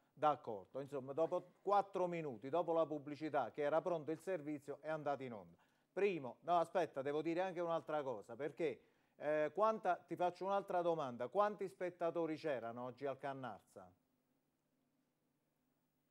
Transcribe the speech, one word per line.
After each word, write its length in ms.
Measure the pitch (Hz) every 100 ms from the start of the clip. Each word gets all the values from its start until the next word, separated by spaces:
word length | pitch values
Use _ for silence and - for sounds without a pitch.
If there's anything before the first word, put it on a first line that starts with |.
| _
d'accordo. 680 | - 151 143 - 104 92 131
Insomma, 340 | 143 139 131
dopo 380 | 139 160 180 175 _
quattro 440 | 190 202 196 190 180
minuti, 440 | 170 151 110 135
dopo 240 | 160 165
la 100 | 165
pubblicità, 680 | 156 151 139 143 156 139 113
che 100 | -
era 180 | 143 156
pronto 300 | 170 170 147
il 80 | 156
servizio, 640 | - 180 147 147 - 139
è 80 | 151
andato 320 | 156 147 135
in 100 | 131
onda. 240 | 110 87 87 _ _ _
Primo, 460 | - 202 170 127 -
no, 180 | 147 175
aspetta, 420 | 165 190 156 139
devo 220 | 135 147
dire 180 | 156 165
anche 200 | 190 175
un'altra 420 | 170 165 143 151
cosa, 340 | 135 110 98 117
perché, 460 | 151 143 160 110 _ _ _ _
eh, 340 | 147 151 151
quanta, 440 | 160 220 220 185 170
ti 200 | - 165
faccio 300 | 175 170 190
un'altra 340 | 196 190 180
domanda, 480 | 170 160 135 120 123
quanti 400 | 190 208 202 190
spettatori 680 | - 180 180 170 170 165 156
c'erano 480 | 156 127 117 120
oggi 200 | 127 117
al 140 | 139 131
Cannarsa? 760 | 139 135 123 95 _ 107 92 _ _ _ _ _ _ _ _ _ _ _ _ _ _ _ _ _ _ _ _ _ _